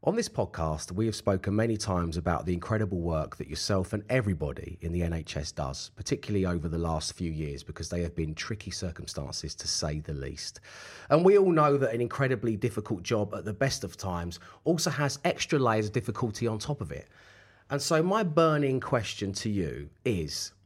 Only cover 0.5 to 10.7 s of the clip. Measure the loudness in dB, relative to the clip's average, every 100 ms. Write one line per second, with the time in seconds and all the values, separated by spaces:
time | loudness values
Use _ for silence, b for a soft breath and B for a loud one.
0.5 | 0 0 0 -4 0 0 0 2 2 2
1.5 | 2 2 0 0 0 0 0 0 0 0
2.5 | -2 0 0 0 -2 0 0 -2 -8 -8
3.5 | -6 0 0 0 -4 0 0 2 0 -2
4.5 | -4 -10 -8 -4 0 0 -2 -4 -6 -6
5.5 | -4 -6 -6 -12 -12 -4 -4 0 0 0
6.5 | 0 -2 -2 0 -2 -4 -6 -6 -4 -6
7.5 | -8 -12 -12 -6 -4 -4 -2 -4 -4 -6
8.5 | -8 -8 -6 -8 -8 -10 -8 -8 -8 -8
9.5 | -8 -4 -2 -2 -4 -6 -6 -6 -8 -12
10.5 | -14 B